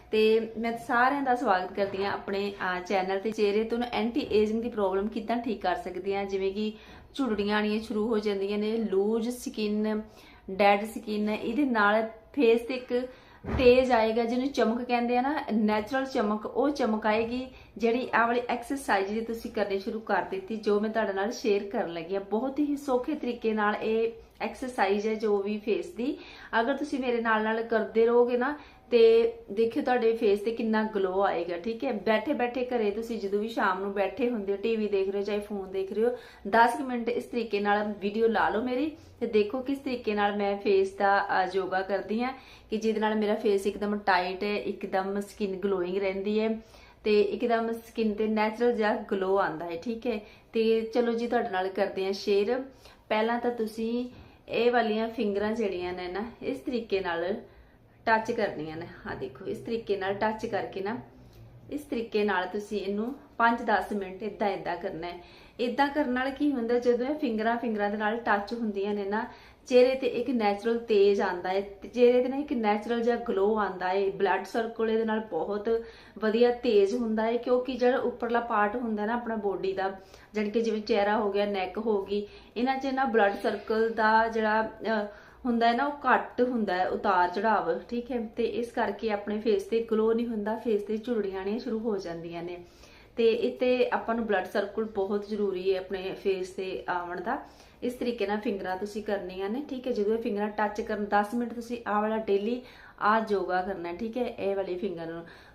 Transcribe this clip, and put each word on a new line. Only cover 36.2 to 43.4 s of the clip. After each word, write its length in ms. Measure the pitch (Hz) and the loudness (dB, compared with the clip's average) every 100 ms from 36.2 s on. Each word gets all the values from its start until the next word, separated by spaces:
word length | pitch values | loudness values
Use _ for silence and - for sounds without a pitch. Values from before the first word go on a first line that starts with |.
| - - 202 | -12 -12 2
ਦਸ 300 | 226 240 294 | 6 6 4
ਕੁ 60 | |
ਮਿੰਟ 260 | 262 240 226 | -4 -4 -2
ਇਸ 140 | - | -4
ਤਰੀਕੇ 360 | - 240 220 202 | -2 -4 -2 0
ਨਾਲ 340 | 208 208 214 202 | 2 2 0 -4
ਵੀਡੀਓ 280 | 202 214 226 | -4 2 2
ਲਾ 220 | 202 165 | 4 2
ਲਓ 120 | 208 | 0
ਮੇਰੀ, 360 | 247 254 311 - - - | -2 -2 -2 -6 -16 -8
ਤੇ 80 | 226 | 0
ਦੇਖੋ 340 | 214 208 262 | 2 2 -2
ਕਿਸ 180 | 254 277 | -4 -4
ਤਰੀਕੇ 340 | 269 240 220 | -4 -4 -2
ਨਾਲ 240 | 208 202 208 | 2 2 2
ਮੈਂ 200 | 202 202 | 0 0
ਫੇਸ 360 | 214 196 196 | 4 4 4
ਦਾ, 500 | - 196 196 - 190 | 2 4 4 4 2
ਅ, 40 | 180 190 | 2 0
ਯੋਗਾ 260 | 180 185 | -2 -2
ਕਰਦੀ 420 | 190 196 - 220 | 0 -2 -2 -4
ਹਾਂ, 100 | 247 262 - - - | -4 -6 -16 -18 -6
ਕਿ 80 | 220 | -2
ਜਿਹਦੇ 220 | 220 214 | 0 2
ਨਾਲ 160 | 214 220 | 2 2
ਮੇਰਾ 200 | 208 | 2
ਫੇਸ 320 | 214 | 2